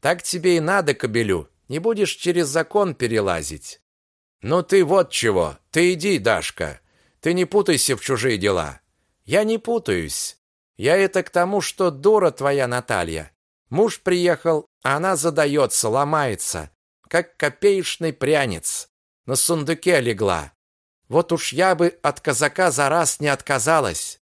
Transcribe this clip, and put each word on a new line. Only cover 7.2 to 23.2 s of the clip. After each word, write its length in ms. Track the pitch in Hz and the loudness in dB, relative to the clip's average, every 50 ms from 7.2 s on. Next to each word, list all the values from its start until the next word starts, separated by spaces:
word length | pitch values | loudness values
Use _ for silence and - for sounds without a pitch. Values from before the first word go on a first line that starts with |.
ты 120 | - 160 170 | -2 -2 0
не 120 | 180 180 | 0 -2
путайся 520 | - - 208 202 - 170 135 - - 135 | 0 0 0 2 2 2 2 2 0 0
в 40 | 113 | -2
чужие 380 | - - 135 113 110 131 117 101 | -2 -4 -4 -2 0 -2 -2 0
дела». 420 | 92 101 98 90 80 73 65 - _ _ _ _ _ _ _ _ _ | 0 0 0 0 -2 -4 -8 -16 _ _ _ _ _ _ _ _ _
«Я 180 | - 123 190 214 | 0 0 0 2
не 160 | 214 226 220 | 2 -2 -4
путаюсь. 800 | 226 233 233 226 - - 101 90 80 73 - - - - - _ _ _ _ _ _ _ _ | -2 -4 -4 -4 -2 -2 -2 -2 -2 -4 -6 -6 -6 -6 -10 _ _ _ _ _ _ _ _
Я 200 | - 101 135 165 | -4 0 2 2
это 280 | 196 196 190 - 190 180 | 4 2 2 0 -2 -4
к 60 | - | 0
тому, 300 | - 175 175 180 202 202 | 0 0 0 0 0 -2
что 300 | - - - - 190 180 | -2 -4 -4 0 -2 -2
дура 400 | 147 135 143 196 220 214 190 165 | -2 2 2 4 4 6 4 2
твоя 380 | - - 131 143 143 143 131 123 | 0 0 0 0 2 2 0 0
Наталья. 640 | 120 123 120 - 117 95 87 82 80 80 76 - _ _ _ _ _ _ _ _ | -2 -4 -4 -2 -2 -2 -2 -2 -6 -8 -8 -12 _ _ _ _ _ _ _ _
Муж 300 | 123 160 214 226 - - | 0 2 2 2 0 -4
приехал, 680 | _ 190 180 180 175 175 170 - - 170 160 151 - _ _ _ _ | _ 0 0 2 2 0 0 0 0 0 0 0 -2 _ _ _ _
а 140 | 123 135 147 | -2 -2 0
она 180 | 165 190 190 | 0 -2 -2
задается, 720 | 147 139 170 151 160 151 147 143 147 135 117 - - - 117 | 0 0 0 2 2 0 2 2 2 2 2 2 0 0 0
ломается, 840 | 110 135 143 143 156 156 143 127 104 90 - - - 85 78 76 _ _ _ _ _ _ _ _ | 0 0 0 0 0 0 0 -2 -2 -4 -4 -4 -4 -6 -8 -10 _ _ _ _ _ _ _ _
как 280 | - 170 170 - _ | -2 -2 -2 -2 _
копеечный 760 | _ - 147 139 _ - 202 196 190 175 - - - 165 160 139 | _ -4 -4 -4 _ 2 2 2 2 -2 -4 -6 -4 -4 -6 -4
прянец. 760 | _ 131 135 156 147 139 120 92 80 - - - - - _ _ _ _ _ _ _ _ | _ 0 0 2 2 2 0 -4 -4 -6 -6 -6 -6 -8 _ _ _ _ _ _ _ _
На 100 | - 131 | -4 0
сундуке 640 | 131 - - 170 160 147 139 165 160 - 180 180 147 | 0 2 2 0 0 -2 -4 -4 -2 0 2 2 2
легла. 520 | 123 120 110 98 110 98 90 82 73 69 _ _ _ _ _ _ _ _ _ _ _ _ | 2 0 -2 0 0 0 0 -2 -4 -8 _ _ _ _ _ _ _ _ _ _ _ _
Вот 240 | 117 156 175 - 170 | 0 0 2 2 -2
уж 200 | 160 - - 127 | -4 -2 -4 -2
я 220 | 135 180 190 185 | 2 2 2 4
бы 240 | 156 170 170 - _ - | 2 2 0 0 _ -4
от 180 | 143 143 - | -4 -4 -2
казака 500 | _ - 139 - 156 143 - - 185 180 | _ -2 0 0 0 -2 0 2 0 0
за 180 | 135 131 147 135 | 2 2 0 2
раз 320 | 151 170 165 - - - | 2 2 0 0 -2 -2